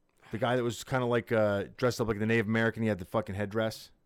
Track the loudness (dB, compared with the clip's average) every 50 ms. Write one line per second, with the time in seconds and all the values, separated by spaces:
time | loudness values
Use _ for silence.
0 | _ _ _ _ _ -12 -6 -2 0 2 2 2 2 0 -2 -6 -6 -4 -2 0
1 | 2 2 2 0 0 2 2 4 4 4 2 0 -2 -6 -4 -2 0 0 0 0
2 | -2 -2 0 0 0 2 2 2 2 2 2 2 2 2 0 0 0 0 0 -2
3 | -4 -4 -4 -4 -4 -2 -4 -4 -4 -2 -2 -2 -2 -2 -4 -8 -14 -20 _ _
4 | _